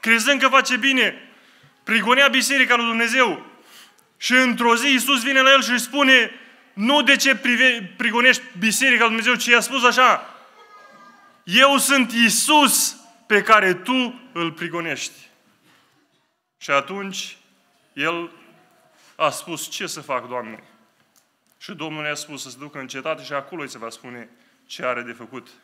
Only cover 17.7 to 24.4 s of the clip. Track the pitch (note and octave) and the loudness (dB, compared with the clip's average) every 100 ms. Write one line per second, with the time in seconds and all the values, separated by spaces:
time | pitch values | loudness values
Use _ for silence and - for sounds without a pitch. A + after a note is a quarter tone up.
17.7 | _ _ - D3+ E3+ E3+ - - _ _ | _ _ -6 -6 -6 -10 -16 -20 _ _
18.7 | _ _ _ _ - D3+ - - F3 - | _ _ _ _ -4 -2 -2 -12 -12 -10
19.7 | - F3+ D#3+ C#3 B2+ A#2+ B2 A2+ A2 _ | -10 -10 -12 -8 -8 -6 -12 -12 -18 _
20.7 | _ _ _ _ _ _ _ _ _ - | _ _ _ _ _ _ _ _ _ -18
21.7 | F#3 D#3 D#3 D3+ D3 D3+ C#3+ C3 B2 D3 | -14 -12 -8 -8 -8 -10 -16 -16 -18 -18
22.7 | D3 B2+ C3+ C#3 D#3 B2 C#3+ C#3 F3 C#3 | -16 -14 -10 -8 -8 -8 -10 -10 -12 -12
23.7 | B2 A2+ - B2+ B2 A#2 _ | -12 -14 -14 -18 -18 -20 _